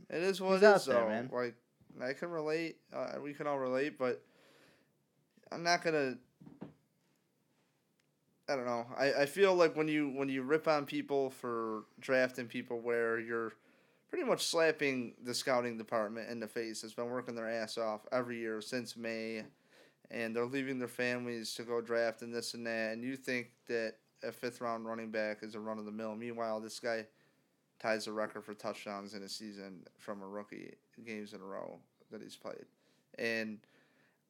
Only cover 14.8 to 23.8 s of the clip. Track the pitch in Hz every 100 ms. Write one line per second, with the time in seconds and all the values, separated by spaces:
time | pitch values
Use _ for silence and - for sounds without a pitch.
14.8 | 143 127 117 - 123 120 143 123 120 113
15.8 | 107 117 107 113 104 117 107 120 113 107
16.8 | 110 120 120 123 123 117 113 113 107 117
17.8 | 110 107 - 127 123 117 113 110 104 127
18.8 | 110 117 113 113 113 110 - _ _ -
19.8 | - _ - 120 113 113 120 135 131 131
20.8 | 120 - 123 123 123 117 110 - 117 117
21.8 | 113 117 113 110 117 117 113 120 117 113
22.8 | 110 113 123 131 135 123 120 _ - 117